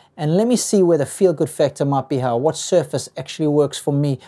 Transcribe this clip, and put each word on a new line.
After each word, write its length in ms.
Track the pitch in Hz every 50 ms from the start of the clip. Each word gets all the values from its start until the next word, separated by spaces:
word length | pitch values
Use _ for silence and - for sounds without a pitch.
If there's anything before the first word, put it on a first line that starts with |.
| _ _ _
and 200 | - 151 151 165
let 100 | 190 226
me 80 | 240 254
see 280 | - - - - 202
where 160 | 180 170 170 151
the 80 | 135
feel-good 440 | - - - 196 180 156 - 160 147
factor 340 | - - 151 135 - - 147
might 240 | 139 139 135 127 -
be 100 | 147 127
higher, 180 | 127 127 117
what 200 | 120 139 160 156
surface 520 | - - - 190 175 147 147 - 127 - - -
actually 320 | - 143 - - - 156 151
works 300 | 147 147 147 143 - -
for 140 | - 156
me, 280 | 143 143 147 143 135 127 -